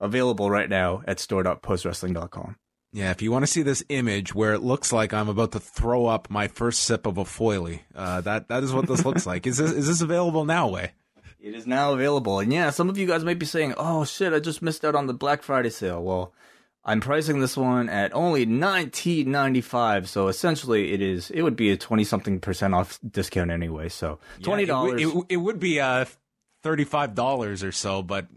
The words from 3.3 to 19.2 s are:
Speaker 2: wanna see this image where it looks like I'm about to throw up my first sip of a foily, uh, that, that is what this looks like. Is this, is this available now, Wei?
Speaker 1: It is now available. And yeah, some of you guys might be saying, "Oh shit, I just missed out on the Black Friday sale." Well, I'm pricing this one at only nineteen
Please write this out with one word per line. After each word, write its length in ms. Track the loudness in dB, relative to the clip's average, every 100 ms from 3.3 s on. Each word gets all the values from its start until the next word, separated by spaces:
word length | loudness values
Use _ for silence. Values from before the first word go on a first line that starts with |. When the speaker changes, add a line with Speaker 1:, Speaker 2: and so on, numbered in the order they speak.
Speaker 2:
wanna 160 | 0 2
see 140 | 0
this 200 | 0 0 -2
image 440 | 0 0 0 -2
where 220 | 0 2
it 80 | 2
looks 300 | 2 0 2
like 200 | 0 2
I'm 160 | 0 0
about 220 | 0 0
to 60 | -2
throw 460 | -8 -2 2 2 2
up 240 | 0 -2
my 160 | -2 -2
first 380 | -2 -2 0
sip 200 | 0 0
of 140 | 0 -2
a 60 |
foily, 560 | -4 -2 0 0 -4 -8 -14 -10
uh, 240 | -6 -4
that, 260 | -2 -4 -2
that 160 | -4
is 100 | 0
what 140 | 0 0
this 180 | 2
looks 220 | 2 0 -2
like. 180 | -4
Is 120 | -2 0
this, 160 | 0
is 160 | 2 0
this 140 | 0
available 420 | 0 0 2 0
now, 240 | 0 0 0
Wei? 240 | -2 -6 -10 _ _ -20 -18
Speaker 1:
It 160 | -14 -10
is 100 | -2
now 260 | 2 2
available. 460 | 2 2 2 2 2
And 140 | 2
yeah, 180 | 2 2
some 180 | 2 0
of 80 | 0
you 120 | 0
guys 160 | 0
might 160 | 0 -2
be 60 | -2
saying, 280 | -2 -2 -2
"Oh 280 | 0 0
shit, 280 | 0 0 2
I 60 | 2
just 240 | 0 -4
missed 220 | -4 -2
out 100 | 0
on 140 | 0 0
the 40 |
Black 280 | -2 0 0
Friday 280 | 0 0 0
sale." 300 | -2 -4 -2
Well, 320 | -2 -2 -4 _ -20 _ _ _
I'm 160 | -2 0
pricing 400 | 2 0 2 0
this 160 | 0 0
one 320 | 2 2 0
at 260 | 0 0
only 320 | 2 2 2 2
nineteen 840 | 2 2 0 -2 -2 0 0